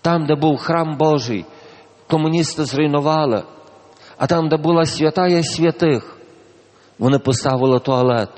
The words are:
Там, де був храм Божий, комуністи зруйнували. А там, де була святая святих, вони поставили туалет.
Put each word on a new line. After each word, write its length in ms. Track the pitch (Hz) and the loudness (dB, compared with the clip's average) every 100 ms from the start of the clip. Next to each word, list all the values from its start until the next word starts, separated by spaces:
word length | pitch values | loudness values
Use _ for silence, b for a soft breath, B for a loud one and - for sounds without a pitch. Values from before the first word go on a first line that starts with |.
Там, 240 | 170 170 151 | 0 0 0
де 100 | 151 | 0
був 220 | 160 143 | 2 0
храм 400 | - 170 160 143 | -2 -2 -2 0
Божий, 480 | 156 151 120 104 82 B B B B - - | 0 0 -2 -8 -8 B B B B -20 -4
комуністи 580 | 160 156 165 156 - 143 | 0 0 0 -2 -4 -4
зруйнували. 760 | 135 151 147 143 156 147 107 - - - - - B B B | -2 0 0 0 0 0 -2 -6 -20 -20 -20 -20 B B B
А 100 | 135 | -2
там, 220 | 170 160 | 0 0
де 80 | 156 | 0
була 280 | 156 170 160 | 2 2 0
святая 580 | - 156 170 180 170 | 0 -2 0 2 0
святих, 720 | 160 160 165 156 170 123 - - - - - _ _ b b - | 0 0 -2 2 0 0 -4 -20 -20 -20 -20 _ _ b b -2
вони 200 | 123 139 | 0 2
поставили 600 | 135 123 143 131 131 127 | 0 -2 -2 0 2 2
туалет. 500 | 131 131 127 117 101 | 0 2 2 0 -2